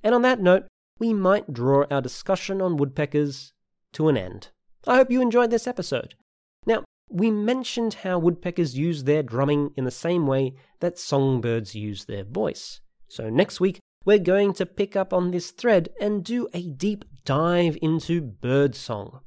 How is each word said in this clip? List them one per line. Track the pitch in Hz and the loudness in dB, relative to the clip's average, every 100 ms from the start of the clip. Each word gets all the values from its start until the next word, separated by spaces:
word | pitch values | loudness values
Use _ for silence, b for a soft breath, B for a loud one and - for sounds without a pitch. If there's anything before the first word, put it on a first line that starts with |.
And | 214 240 | 4 4
on | |
that | 247 254 | 4 4
note, | 180 185 - _ _ _ | 4 4 2 _ _ _
we | 233 | 0
might | 214 185 208 - | 2 2 2 0
draw | 120 127 139 143 | -2 2 4 4
our | 139 | 0
discussion | 127 - - 190 - 190 | -4 -8 -4 -4 -2 -2
on | 185 160 | 0 0
woodpeckers | 139 135 147 147 147 135 - _ _ _ _ | -2 -2 -2 0 -2 -4 -16 _ _ _ _
to | - 156 | 0 2
an | 127 | 2
end. | 90 92 - _ _ _ - | -2 -12 -18 _ _ _ 2
I | 247 | 4
hope | 254 | 4
you | 247 | 2
enjoyed | 247 233 240 | 2 2 2
this | 226 247 | 0 -2
episode. | 247 170 127 - - _ _ _ _ - | -8 -4 -4 -6 -16 _ _ _ _ 0
Now, | 220 - _ _ | 0 -2 _ _
we | 180 226 | 0 0
mentioned | 208 214 254 247 - 226 | 2 0 -2 -4 -2 -4
how | - 190 180 | -4 -4 0
woodpeckers | 165 175 180 175 160 127 | 0 0 -4 -2 -2 0
use | 165 156 | -2 -2
their | 135 151 | 0 0
drumming | 135 117 139 147 143 - | 0 -2 2 2 0 -2
in | |
the | 127 | -6
same | - 165 175 147 | -4 -2 0 2
way | 135 135 135 b b | 2 0 -4 b b
that | 175 - | -6 -4
songbirds | - 139 135 127 117 117 107 | -2 0 2 2 0 -2 -4
use | 107 107 101 | -8 -8 -8
their | - 101 | -10 -10
voice. | 98 147 214 - - - - _ - | -8 -4 -4 -4 -14 -16 -20 _ -20
So | - 113 | -10 -2
next | 120 202 - | 2 2 2
week, | 185 185 _ _ | -2 -2 _ _
we're | - 208 | 2 2
going | 175 190 202 | 4 2 2
to | 190 185 | 0 -6
pick | - 202 | -4 -4
up | 202 190 | -2 -2
on | 185 180 | 0 0
this | 180 175 | -4 -6
thread | - 240 202 165 - | -4 2 2 2 -4
and | 208 208 | -2 -2
do | 175 240 240 | -2 -4 -4
a | 175 175 | -6 -8
deep | 131 202 202 - 135 | -4 -4 -4 -10 -14
dive | - 139 165 175 170 147 | -2 0 2 2 2 2
into | 156 160 160 170 | 0 -2 0 -2
birdsong. | 139 98 117 135 143 - - 107 101 - | -2 -8 0 2 2 0 -8 -8 -8 -16